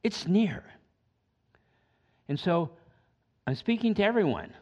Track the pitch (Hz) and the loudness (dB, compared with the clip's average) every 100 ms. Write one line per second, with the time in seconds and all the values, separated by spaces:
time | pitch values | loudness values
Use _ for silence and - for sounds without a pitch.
0 | 240 - 165 190 214 120 - - _ _ | -4 -4 0 2 2 -2 -14 -20 _ _
1 | _ _ _ _ _ _ _ _ _ _ | _ _ _ _ _ _ _ _ _ _
2 | _ _ - 143 185 170 165 - _ _ | _ _ -8 -4 0 0 -2 -8 _ _
3 | _ _ _ _ - 135 - 233 233 202 | _ _ _ _ -6 -4 -2 0 0 2
4 | 202 233 175 113 - - | 2 2 0 0 -8 -18